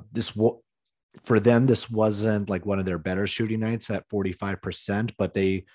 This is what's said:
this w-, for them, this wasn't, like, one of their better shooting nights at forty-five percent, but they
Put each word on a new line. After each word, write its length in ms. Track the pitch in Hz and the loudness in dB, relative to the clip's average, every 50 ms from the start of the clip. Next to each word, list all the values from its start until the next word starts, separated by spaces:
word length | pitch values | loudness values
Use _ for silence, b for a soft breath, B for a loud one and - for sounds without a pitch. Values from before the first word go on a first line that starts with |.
| - - | -8 -8
this 180 | - 117 113 - - | -8 -6 -6 -6 -2
w-, 260 | 104 110 117 - - _ _ _ _ _ _ _ _ _ _ _ - - | 2 2 2 2 0 _ _ _ _ _ _ _ _ _ _ _ -18 -2
for 160 | - 123 110 | 2 2 4
them, 260 | 101 117 120 117 127 | 6 6 6 6 6
this 240 | 131 120 - - - | 4 4 2 0 -2
wasn't, 600 | 113 107 110 110 104 101 107 110 107 104 101 98 | -2 0 0 2 2 0 0 0 0 0 0 -2
like, 160 | 98 90 - | -4 -4 -2
one 140 | 101 98 98 | -2 -2 -2
of 60 | 95 | -2
their 120 | 92 90 85 | -2 -4 -4
better 300 | 76 95 92 95 101 101 | -4 -4 -2 -2 -2 -4
shooting 340 | - - 117 110 113 110 | -2 -4 -2 -2 -2 -2
nights 280 | 110 110 117 117 - - | -2 -2 -4 -4 -4 -6
at 200 | 110 95 - _ | -6 -6 -6 _
forty-five 520 | - 104 98 95 87 - - 98 98 - | -4 -2 -2 -2 -4 -4 -4 -6 -6 -6
percent, 520 | - 95 90 - - - 101 101 113 - - - | -6 -8 -8 -8 -6 -4 -2 -2 -2 -4 -4 -4
but 160 | 104 90 - | -4 -2 0
they 320 | 104 95 95 95 95 92 b b | 0 0 2 0 -2 -4 b b